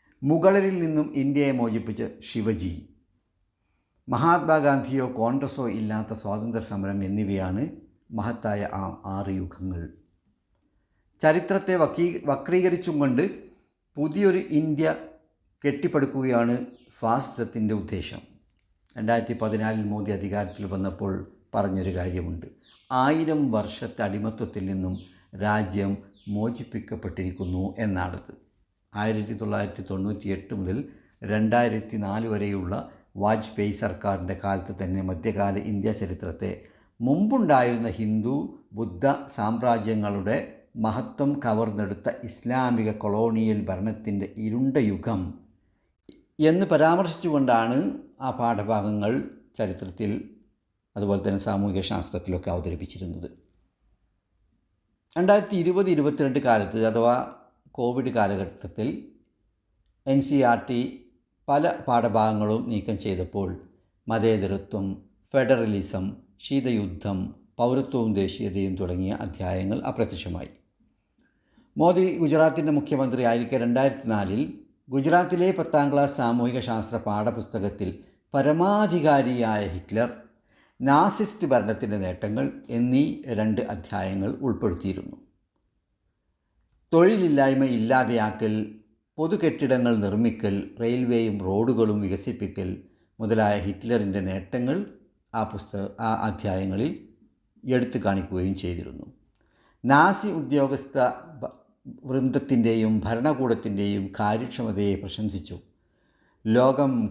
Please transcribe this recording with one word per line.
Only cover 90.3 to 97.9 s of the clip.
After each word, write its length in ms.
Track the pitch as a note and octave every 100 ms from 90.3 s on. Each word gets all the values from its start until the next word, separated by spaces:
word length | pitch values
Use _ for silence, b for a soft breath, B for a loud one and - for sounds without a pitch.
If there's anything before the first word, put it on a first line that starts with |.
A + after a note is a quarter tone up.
| - G2+ G2 - -
റെയിൽവേയും 560 | A#2 B2 A#2+ A#2 A2+ G2+
റോഡുകളും 600 | F#2+ G2 A#2+ A2+ G#2+ G#2
വികസിപ്പിക്കൽ 680 | F#2+ F#2+ B2+ F#2 F#2+ - F#2+ F#2 b b b -
മുതലായ 360 | G#2+ A2 G#2 G2+
ഹിറ്റ്ലറിൻ്റെ 640 | F#2+ F#2+ A2+ A#2 G2 G2
നേട്ടങ്ങൾ 560 | F#2 F#2 F#2 B2 B2 F3 G3+ - _ _ _
ആ 100 | A2+
പുസ്തക-, 480 | G#2+ G2 - G2 G2 -
ആ 120 | A2+ -
അധ്യായങ്ങളിൽ 680 | G#2+ F2 G#2 F#2+ F#2+ F#2+ D3+ - - _ _ _ _ _
എടുത്തു 340 | B2 B2+ B2